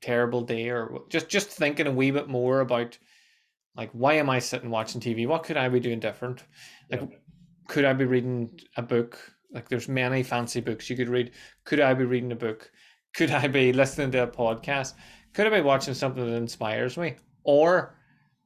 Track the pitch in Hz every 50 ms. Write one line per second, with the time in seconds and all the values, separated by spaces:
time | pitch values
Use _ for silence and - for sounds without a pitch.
0 | - - 120 120 120 120 123 123 117 120 117 113 117 120 123 120 113 - - -
1 | - - - 165 160 - - 202 - - - - 160 147 147 143 160 143 135 127
2 | 135 135 135 143 139 139 135 123 123 127 131 135 131 120 127 120 120 120 - -
3 | _ _ _ _ _ _ _ _ _ _ _ _ _ _ - - 117 104 - 117
4 | 120 139 156 156 147 139 131 127 120 - - 127 127 117 117 110 113 113 - 123
5 | 107 120 113 110 117 127 160 160 160 - 165 147 131 127 127 123 120 123 117 113
6 | 110 107 104 - - 123 127 127 - _ _ - - - - - _ - 131 123
7 | - - - - _ _ - _ - _ _ _ _ - - 151 143 139 131 131
8 | 135 123 127 127 120 127 123 120 117 113 - - - _ - - 117 117 127 117
9 | 117 120 - - - - _ _ _ _ - 135 113 - 127 117 110 - 135 131
10 | 127 123 131 131 127 127 127 120 120 117 - 123 110 120 110 110 - - 127 120
11 | 123 117 123 123 120 120 - - - - _ _ - - 151 147 143 131 131 127
12 | 131 123 127 123 120 123 120 113 120 113 110 - - - _ _ _ _ _ _
13 | _ _ - - 170 143 139 139 127 143 131 139 127 127 123 131 135 131 - -
14 | 143 131 127 127 123 120 - - 120 113 117 113 - - 143 139 131 - - -
15 | - - - - _ _ - - 208 220 214 196 156 139 139 135 135 - 131 -
16 | - 135 127 131 123 117 117 117 117 113 - - 117 107 110 117 120 127 123 170
17 | 175 156 135 - _ _ _ _ - - 143 143 156 170 180 175 - - - _
18 | _ _ _ _ _ _ _ _ _